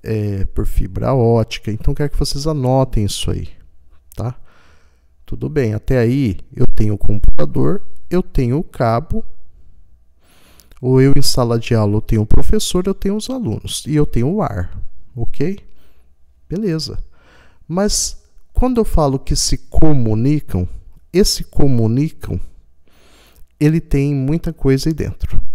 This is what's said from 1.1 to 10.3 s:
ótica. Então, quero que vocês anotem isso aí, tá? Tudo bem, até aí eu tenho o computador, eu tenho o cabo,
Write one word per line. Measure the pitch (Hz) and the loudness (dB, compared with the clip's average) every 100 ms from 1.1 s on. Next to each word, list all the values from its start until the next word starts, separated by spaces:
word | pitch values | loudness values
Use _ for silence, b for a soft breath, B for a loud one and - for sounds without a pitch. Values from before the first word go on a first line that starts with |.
ótica. | 131 117 117 110 - - | 0 0 0 -2 -8 -10
Então, | 107 - | -4 -2
quero | 143 147 | -2 -4
que | - | -2
vocês | 147 139 147 | -4 -4 -6
anotem | 151 127 131 131 117 | -4 -2 -2 -2 -2
isso | 101 - - | -4 -6 -6
aí, | 92 85 - - - - - _ | -6 -10 -16 -20 -20 -20 -20 _
tá? | - 110 123 b b b b b b b _ - | -12 -12 -12 b b b b b b b _ -14
Tudo | 120 135 | -10 -8
bem, | 151 120 | -4 -4
até | 107 - 131 | -6 -4 -2
aí | 117 135 127 90 - | -2 -2 -4 -6 -12
eu | - 117 | 4 6
tenho | - 104 | 6 4
o | 101 | 4
computador, | - 104 - - 147 131 135 196 - - - | 4 6 8 8 8 4 2 2 -2 -4 -4
eu | 175 | -4
tenho | - - 123 135 | -2 -4 -2 -4
o | |
cabo, | - - 117 117 156 220 - - - - - - - - _ _ b | -8 -4 -2 -2 -4 -4 -4 -6 -10 -16 -20 -20 -20 -20 _ _ b